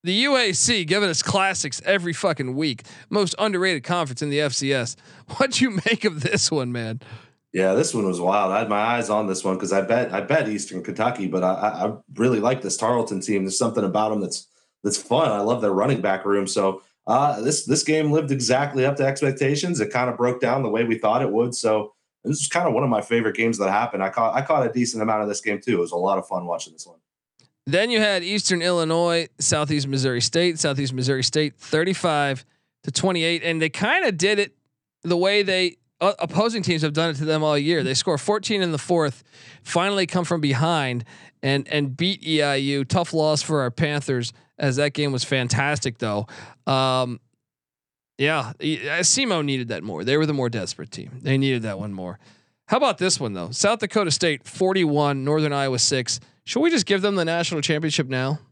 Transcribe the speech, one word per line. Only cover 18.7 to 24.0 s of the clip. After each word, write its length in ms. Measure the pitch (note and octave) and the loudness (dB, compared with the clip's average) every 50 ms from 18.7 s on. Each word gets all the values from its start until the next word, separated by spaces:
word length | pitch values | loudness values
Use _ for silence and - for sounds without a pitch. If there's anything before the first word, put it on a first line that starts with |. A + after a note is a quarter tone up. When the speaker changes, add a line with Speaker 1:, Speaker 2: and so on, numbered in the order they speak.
| C#3 C3+ B2+ | 0 2 2
Speaker 2:
up 100 | C#3 C#3 C#3+ | 2 2 2
to 60 | C3+ | 2
expectations. 760 | C3+ C3+ - D3+ C3+ C3 - C#3+ C3+ C#3+ C#3+ - F3+ F3 - | 0 2 2 0 0 0 2 0 0 2 0 0 -2 0 0
It 100 | G#2+ G2+ | -2 0
kinda 220 | - B2 B2 B2+ A2+ | 0 0 0 0 0
broke 260 | - A#2+ B2 B2 B2 | 0 0 0 0 0
down 220 | C3 A#2 B2 C3+ C3 | 0 0 0 0 0
the 60 | A2 | 0
way 140 | G#2 A2+ A#2 | 0 0 2
we 120 | A#2 A2+ G#2+ | 0 0 0
thought 240 | - G#2+ A2 B2+ C3+ | 2 2 2 2 2
it 60 | A2 | 0
would. 240 | G2+ A2 A#2+ B2 B2 | 2 0 0 0 -2
So 380 | - - A2+ G#2+ G#2+ G#2 G#2+ _ _ _ _ _ _ _ | -2 0 2 2 2 0 -4 _ _ _ _ _ _ _
this 160 | G#2+ D3 C#3+ | -4 -4 -2
is 80 | - - | -2 -2
kinda 220 | - E3+ F3 D#3+ | 0 0 2 2
one 120 | A#2 A#2 C#3+ | 2 2 2
of 60 | C3 | 2
my 120 | A#2 G#2+ | 0 0
favorite 340 | G2+ - A#2 A#2 A2+ A2 G2 | 0 0 0 0 2 0 0
games 220 | - A2+ A2+ A2+ - | 0 0 0 0 0
that 120 | G2+ F#2+ | 0 2
happened. 320 | F#2+ G#2 A#2 A#2+ - G2 | 2 2 0 0 -2 -2